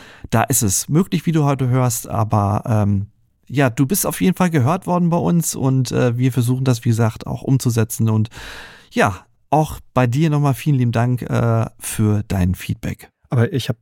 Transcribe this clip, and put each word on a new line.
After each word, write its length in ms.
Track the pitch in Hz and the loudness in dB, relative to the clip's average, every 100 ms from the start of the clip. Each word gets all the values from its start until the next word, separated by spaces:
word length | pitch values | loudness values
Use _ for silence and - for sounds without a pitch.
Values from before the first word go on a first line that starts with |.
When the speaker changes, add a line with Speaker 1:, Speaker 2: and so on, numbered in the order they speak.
| - - - | -20 -20 -4
Speaker 1:
da 140 | 117 | -2
ist 200 | - 135 | 0 0
es 260 | 107 - - | 0 -2 0
möglich, 360 | 147 196 180 | 0 0 -2
wie 80 | - | 0
du 120 | 160 | 2
heute 240 | 143 135 127 | 2 0 0
hörst, 400 | 131 123 117 - | 0 0 -2 -4
aber, 560 | 101 107 107 101 104 - | -4 0 2 2 0 0
ähm, 400 | 110 101 101 98 _ _ _ - | 0 2 0 -4 _ _ _ -6
ja, 220 | 131 135 | 0 0
du 160 | 113 131 | 2 0
bist 200 | 196 - | 0 -2
auf 140 | - | 0
jeden 160 | 185 - | 0 2
Fall 140 | 185 | 2
gehört 360 | 160 120 190 - | 2 2 0 -2
worden 220 | 175 175 | 0 2
bei 80 | 175 | 2
uns 380 | - 170 165 | 2 0 0
und, 380 | - 131 131 123 | -2 0 0 0
äh, 260 | 127 127 117 | 0 0 2
wir 140 | 131 | 0
versuchen 320 | 127 120 127 | 2 0 0
das, 200 | 131 117 | 0 0
wie 40 | 120 | 0
gesagt, 380 | 110 113 - - | 2 0 -2 -8
auch 160 | - | -6
umzusetzen 680 | - 131 123 117 110 - 113 | 0 0 2 0 0 0 0
und 180 | 110 110 - - - - - - | 2 0 -6 -18 -18 -20 -20 -6
ja, 300 | - 147 92 - _ - | 0 0 -2 -14 _ -2
auch 280 | 151 156 - - | 0 0 -6 -4
bei 120 | 127 127 | 0 0
dir 220 | 127 160 | 2 2
nochmal 240 | 147 143 | 2 0
vielen 240 | 127 156 135 | 0 0 0
lieben 140 | 120 | 2
Dank, 300 | 117 123 123 | 0 0 -2
äh, 440 | - 123 117 113 110 - | -2 0 0 0 -2 -6
für 460 | - - 107 104 - | -8 0 2 2 0
dein 280 | 98 90 | 0 0
Feedback. 560 | 87 - 110 - - - _ - | -2 -6 -6 -8 -10 -14 _ -4
Speaker 2:
Aber 220 | 127 117 | 0 0
ich 160 | 131 - | -2 -4
hab 80 | - | -8